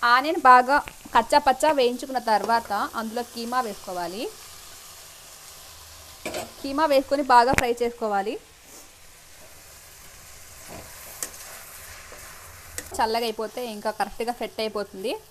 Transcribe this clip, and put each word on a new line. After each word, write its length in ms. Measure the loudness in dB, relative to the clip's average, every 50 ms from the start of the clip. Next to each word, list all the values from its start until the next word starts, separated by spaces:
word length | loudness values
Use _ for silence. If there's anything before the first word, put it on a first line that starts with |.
| 4 6
ఆనియన్ 280 | 4 4 4 2 -2 4 8 10
బాగా 300 | 10 10 10 6 4 2 2 0 -14 -16 -18 0 2
కచ్చా 240 | 2 2 6 4 4 6
పచ్చా 240 | 4 2 4 4 2 4 4
వేయించుకున్న 400 | 2 2 2 -2 -8 -6 -6 -4 0 2
తర్వాత 400 | 2 2 2 2 0 0 0 -2 -4 -4 -4 -4 -4 -6
అందులో 240 | -8 -6 -6 -6 -8 -8 -8
కీమా 260 | -10 -8 -2 -2 -2 -2 -2
వేసుకోవాలి. 560 | -6 -10 -10 -10 -8 -6 -6 -6 -6 -6 -8 -8 -10 -12 -20 -18 -18 -18 -20 -20 -20 -20 -20 -20 -20 -20 -20 -20 -20 -20 -20 -20 -20 -20 -20 -20 -20 -20 -20 -20 -20 -20 -20 -20 -20 -20 -20 -20 -20 -12 -12 -10 -8 -8 -10 -10 -14 -12
కీమా 260 | -10 -4 0 2 2 4 4
వేసుకొని 300 | 4 4 2 0 0 2 6 6
బాగా 200 | 6 8 8 6 4
ఫ్రై 120 | 4 4 2 0
చేసుకోవాలి. 520 | 0 -4 -2 -4 -4 -2 0 0 -2 -2 -6 -8 -12 -16 -20 -20 -20 -20 -20 -20 -20 -20 -20 -20 -20 -20 -20 -20 -20 -20 -20 -20 -20 -20 -20 -20 -20 -20 -20 -20 -20 -20 -20 -20 -20 -20 -20 -20 -20 -20 -20 -20 -20 -20 -20 -20 -18 -16 -16 -16 -16 -16 -18 -18 -16 -16 -12 -12 -12 -12 -12 -16 -16 -16 -16 -18 -18 -18 -18 -18 -18 -18 -18 -18 -18 -18 -18 -18 -18 -18 -18 -18 -18 -20 -20 -20 -20 -14 -14 -14 -14 -12 -4 -2
చల్లగా 280 | -2 0 0 0 -2 -2
అయిపోతే 340 | -4 -4 -8 -8 -6 -8 -8 -8 -8
ఇంకా 160 | -6 -6 -6 -2 -2
కరెక్ట్గా 340 | -4 -4 -4 -6 -4 -4 -4 -6
సెట్ 200 | -6 -10 -6 -4 -6
అయిపోతుంది. 500 | -4 -4 -6 -8 -6 -10 -8 -6 -6 -6 -6 -10 -16